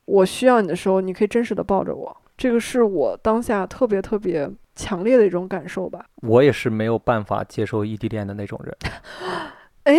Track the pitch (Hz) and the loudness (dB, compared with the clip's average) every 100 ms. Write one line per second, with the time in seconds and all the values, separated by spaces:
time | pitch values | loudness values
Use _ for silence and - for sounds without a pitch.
0 | - 196 190 - 254 240 196 170 196 190 | 0 4 4 4 4 4 2 -2 0 0
1 | 190 180 208 233 240 190 180 190 180 - | 0 -2 0 0 -2 -4 -2 -2 -2 -6
2 | - - _ - 262 233 220 254 226 185 | -10 -16 _ -4 0 0 0 2 2 2
3 | 120 87 - 220 240 208 185 - 247 196 | 0 0 -2 -2 0 -2 -4 -2 0 0
4 | 190 208 202 165 143 190 _ - - 185 | -2 -4 -2 -4 -4 -8 _ -14 -8 -4
5 | 202 254 208 175 185 185 165 - 180 - | 2 4 4 2 -6 -8 -8 -8 -8 -10
6 | - _ 113 113 143 - 127 110 110 113 | -18 _ 2 6 6 4 -2 -2 -2 -2
7 | - 113 101 104 101 - 107 113 104 107 | 0 -2 -2 -4 -4 -6 -4 -2 -4 -6
8 | 113 107 101 101 101 - - - - - | -6 -6 -8 -8 -10 -12 -14 -12 -12 -12
9 | - - 370 349 - - _ _ - | -18 -14 -10 -10 -12 -18 _ _ 4